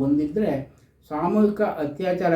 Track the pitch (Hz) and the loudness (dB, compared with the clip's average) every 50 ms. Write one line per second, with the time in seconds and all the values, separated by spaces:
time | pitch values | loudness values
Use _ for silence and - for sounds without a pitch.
0 | 135 139 147 147 151 147 - 214 214 175 143 131 135 - - _ _ _ _ _ | 0 2 2 0 0 -2 -2 -2 0 0 -2 -4 -6 -10 -18 _ _ _ _ _
1 | _ _ 151 151 170 190 208 214 208 202 208 - 208 190 - - 147 143 143 - | _ _ -6 -4 -2 0 4 4 4 4 2 0 -2 -2 -2 -4 -6 -6 -6 -4
2 | 185 180 175 175 185 170 165 | -2 -2 -2 0 2 2 2